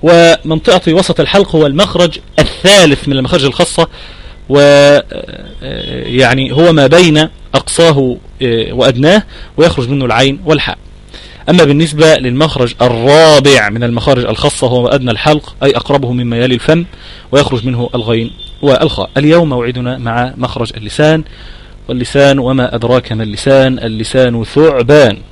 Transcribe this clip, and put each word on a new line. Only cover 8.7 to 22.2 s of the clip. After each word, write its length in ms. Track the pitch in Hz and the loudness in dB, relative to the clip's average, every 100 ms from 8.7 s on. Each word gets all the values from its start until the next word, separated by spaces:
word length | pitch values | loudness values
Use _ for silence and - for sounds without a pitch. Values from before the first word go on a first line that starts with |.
وأدناه، 500 | 120 127 123 147 208 - - - - | -2 0 2 2 2 0 -16 -14 0
ويخرج 320 | 165 - 120 | 0 0 -4
منه 160 | 139 | -4
العين 360 | 127 113 135 143 | -2 0 0 -2
والحاء. 340 | 180 151 - - - - - - - - - | -2 -2 -2 -10 -14 -20 -20 -20 -20 -14 -2
أما 160 | 180 | 2
بالنسبة 500 | 151 143 165 147 160 | 4 2 -2 2 2
للمخرج 600 | 147 127 127 156 - 120 - | 2 0 -2 -2 -2 -4 0
الرابع 840 | 123 117 120 151 160 147 135 131 104 | -2 0 2 4 6 4 4 2 2
من 160 | 110 | -2
المخارج 400 | 120 117 147 127 | -4 -4 0 -2
الخاصة 420 | 117 110 151 - 127 | -2 -2 -4 -2 -2
هو 220 | 123 120 | 0 0
أدنى 220 | 139 127 | -2 -2
الحلق، 440 | 110 151 151 - - | -4 0 -2 -4 -4
أي 140 | 139 120 | -2 -2
أقربه 360 | - 143 123 | -2 -4 -2
مما 240 | 123 123 117 | -4 -4 -2
يلي 180 | 127 | -2
الفم، 300 | 123 - 160 175 - - - - | -2 0 -2 -2 -14 -20 -20 -2
ويخرج 340 | 135 143 123 120 | 0 0 -2 -4
منه 240 | 123 120 | -6 -6
الغين 360 | 123 113 113 113 - - - | -6 -4 -4 -4 -10 -20 -6
والخاء. 480 | 143 127 156 - 95 - | 0 2 0 -2 -6 -2
اليوم 320 | 147 165 165 | 2 2 2
موعدنا 500 | 127 120 123 123 131 | -2 -6 -6 -8 -6
مع 360 | 117 117 127 127 | -6 -4 -4 -6
مخرج 360 | 123 - 117 117 | -8 -6 -8 -8
اللسان، 480 | 107 - 151 160 156 - - - - - - | -12 -2 0 0 -4 -16 -20 -20 -20 -20 -10
واللسان 500 | 127 120 143 | -8 -2 2